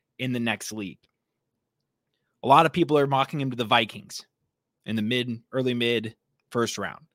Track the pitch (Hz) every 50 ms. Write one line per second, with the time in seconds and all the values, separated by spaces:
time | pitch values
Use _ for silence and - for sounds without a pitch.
0 | _ _ _ - 127 131 123 120 117 113 107 101 - - 107 110 101 90 69 -
1 | _ _ _ _ _ _ _ _ _ _ _ _ _ _ _ _ _ _ _ _
2 | _ _ _ _ _ _ _ _ - 120 135 156 165 156 - 175 165 135 151 147
3 | 143 139 139 135 127 - - 147 135 135 123 117 120 107 120 117 117 104 - 104
4 | 98 98 - - - _ _ _ _ _ _ _ _ _ _ _ - - 110 110
5 | 107 110 127 123 123 123 117 117 - _ - 131 131 127 123 120 120 120 117 113
6 | 107 110 - _ _ _ _ _ _ _ - 120 117 107 - 104 98 82 - -
7 | - _ _